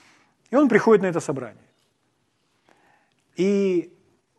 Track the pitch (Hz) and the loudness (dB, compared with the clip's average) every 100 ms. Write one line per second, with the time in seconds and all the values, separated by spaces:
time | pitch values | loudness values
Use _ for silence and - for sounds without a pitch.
0 | _ _ _ _ - 247 285 214 233 208 | _ _ _ _ -4 0 2 2 4 2
1 | 190 165 - 135 117 101 _ _ _ _ | 2 -6 -6 -10 -10 -18 _ _ _ _
2 | _ _ _ _ _ _ _ _ _ _ | _ _ _ _ _ _ _ _ _ _
3 | _ _ _ - 190 202 196 175 165 _ | _ _ _ -4 -2 0 0 -2 -6 _
4 | _ _ _ | _ _ _